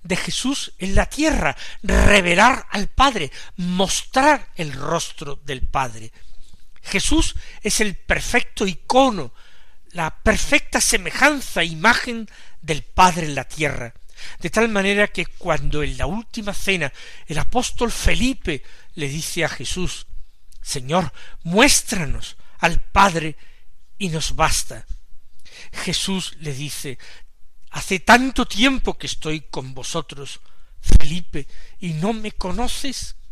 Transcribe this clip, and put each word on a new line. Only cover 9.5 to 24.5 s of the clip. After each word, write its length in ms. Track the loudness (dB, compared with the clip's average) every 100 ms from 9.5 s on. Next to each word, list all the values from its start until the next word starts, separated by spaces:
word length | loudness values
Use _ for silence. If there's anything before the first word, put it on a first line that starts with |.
| -14 -12 -14 -10
la 300 | -6 -6 0
perfecta 580 | 2 2 2 2 2 0
semejanza, 840 | 0 0 -2 2 2 2 -4 -2
imagen 640 | -2 2 2 2 -2 -6 -8 -12 -12 -10
del 220 | -4 -4
Padre 420 | -4 4 4 4
en 80 | -4
la 100 | -4
tierra. 480 | -6 -4 -2 -2 -8 -12 -14 -10 -10 -6
De 100 | -2
tal 180 | 0 2
manera 380 | 2 2 2 0
que 180 | 0
cuando 560 | -6 -4 0 2 2 2
en 160 | 0 -2
la 80 |
última 480 | -4 -4 -6 -6 -2
cena 400 | 0 0 0 -2 -6 -14 -12
el 140 | -4 4
apóstol 520 | 4 4 2 0 0
Felipe 680 | 0 2 4 2 0 -4 -4 -6 -12 -12
le 120 | -8 -6
dice 360 | -6 -6 -2
a 60 | -2
Jesús: 560 | -2 -6 -2 -2 -4 -6 -6 -6 -12 -14 -10
"Señor, 500 | -6 -6 0 0 0 -6 -8 -8
muéstranos 960 | -2 4 4 4 0 -2 0 -2 -2 -6 -10 -2
al 220 | 4 4
Padre 540 | 4 4 4 2 -4 -6 -12 -12 -14 -12 -12 -6
y 120 | -4
nos 260 | -2 -2
basta", 500 | 2 4